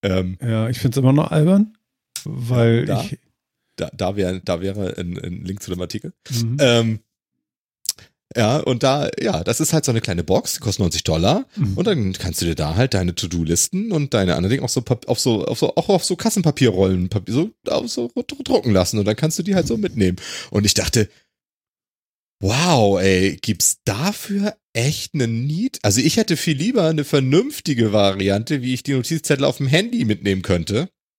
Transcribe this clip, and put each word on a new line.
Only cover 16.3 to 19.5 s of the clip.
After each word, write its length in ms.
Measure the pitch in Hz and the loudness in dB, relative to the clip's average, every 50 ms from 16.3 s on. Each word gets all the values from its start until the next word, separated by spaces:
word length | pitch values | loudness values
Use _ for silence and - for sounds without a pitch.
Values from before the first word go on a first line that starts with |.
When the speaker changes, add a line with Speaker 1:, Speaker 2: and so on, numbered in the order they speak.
| - 208 180 165 143 - 131 117 101 92 95 92 95 90 90 92 | 0 2 0 0 2 4 2 2 4 4 4 4 4 0 0 -2
Speaker 1:
Papier, 240 | 107 104 92 - 110 | -2 -4 -4 -2 -2
so, 180 | 131 170 226 - _ _ - | -2 -2 -2 -6 _ _ -4
auf 200 | - - - 233 | -2 -2 -2 -4
so 200 | - - 240 247 _ | -6 -6 -6 -6 _
dru-, 300 | 262 240 _ - - 269 | -8 -8 _ -10 -10 -2
drucken 280 | - 262 262 - 127 | 0 0 2 2 4
lassen 280 | 104 95 90 87 - 107 | 2 4 2 2 0 0
und 60 | 101 | 0
dann 100 | 92 110 | 0 0
kannst 220 | - - 156 156 - | 0 0 -2 -2 -2
du 40 | 170 | -2
die 120 | 190 | 0